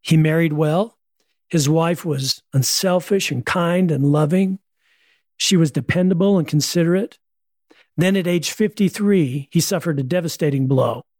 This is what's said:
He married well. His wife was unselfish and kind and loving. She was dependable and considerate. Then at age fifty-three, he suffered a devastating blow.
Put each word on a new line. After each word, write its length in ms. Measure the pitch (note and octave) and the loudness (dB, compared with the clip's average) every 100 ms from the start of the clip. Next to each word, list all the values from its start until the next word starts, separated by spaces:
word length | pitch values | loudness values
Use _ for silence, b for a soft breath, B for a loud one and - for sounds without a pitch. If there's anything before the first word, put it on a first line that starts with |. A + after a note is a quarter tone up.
He 160 | - D#3+ | 2 2
married 340 | D#3 D#3+ E3 | 4 2 0
well. 460 | D3+ D#3 E3 A3+ _ _ _ _ _ _ | 0 0 0 -4 _ _ _ _ _ _
His 220 | E3+ C#3 | -2 2
wife 340 | D#3+ E3 E3+ | 0 0 -2
was 380 | E3+ C#3 C3+ - _ | -4 -4 -6 -8 _
unselfish 800 | C3+ B2+ - F#3+ F3+ - G3 - | -2 -2 -2 0 -2 0 -2 -2
and 160 | B2+ - | -6 -4
kind 440 | F#3 E3+ F3+ F#3 | -2 0 0 0
and 140 | C#3 | 2
loving. 540 | C#3+ D3 D3+ F#3 F#3+ F#3+ _ _ _ _ _ _ _ _ | 2 2 2 2 0 -4 _ _ _ _ _ _ _ _
She 180 | - F#3 | 0 2
was 140 | D#3+ | 2
dependable 680 | D3 A#2+ F3 F#3 F3 G3 F#3+ | 0 -2 0 2 2 2 2
and 100 | D#3+ | 2
considerate. 720 | D3+ C#3 F3+ E3 F3+ G#3+ - _ _ _ _ _ b b - | -2 0 0 0 0 -2 -12 _ _ _ _ _ b b -2
Then 180 | F3+ | 0
at 120 | G3 F3 | 2 0
age 240 | F3 - | -2 -2
fifty-three, 960 | - G#3+ - F#3+ - G3+ G3 C#3 C3 C3+ | -2 -2 0 -2 0 0 2 2 -2 -2
he 100 | E3+ | -2
suffered 380 | - F3+ E3+ C#3+ | 0 -2 -2 -4
a 40 | |
devastating 680 | B2+ F3+ E3 - D#3 C#3 C3 | -2 -2 -4 -2 -2 0 0
blow. 380 | C3 A#2 A2+ - | 0 0 -4 -12